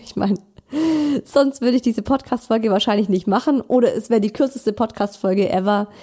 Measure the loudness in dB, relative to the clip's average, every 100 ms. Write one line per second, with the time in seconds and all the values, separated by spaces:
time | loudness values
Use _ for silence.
0 | -4 -2 0 -2 -6 -20 -8 -2 0 2
1 | 0 -2 0 2 2 0 0 2 0 -2
2 | -2 -2 -2 -6 -2 0 2 0 2 0
3 | 2 0 0 0 2 -2 2 2 2 0
4 | 0 0 0 0 -2 -2 -4 -2 -4 -2
5 | -6 -2 -2 0 2 0 0 0 -2 -10